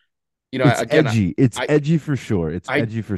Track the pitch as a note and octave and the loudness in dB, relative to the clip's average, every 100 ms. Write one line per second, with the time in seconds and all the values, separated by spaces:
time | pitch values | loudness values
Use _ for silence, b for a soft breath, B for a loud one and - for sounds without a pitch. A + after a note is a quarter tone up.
0 | B _ _ _ _ C3 D3 - A2+ D3 | B _ _ _ _ 0 2 2 2 2
1 | C3 A2 F2 - C3 - B2+ D3+ C#3+ E3 | 2 2 2 2 0 0 -2 0 0 -2
2 | - C3 - G2+ D#2+ F2 - B2 A2+ A2+ | -2 -6 -2 -2 -2 -4 -4 -4 -2 -4
3 | G2+ | -6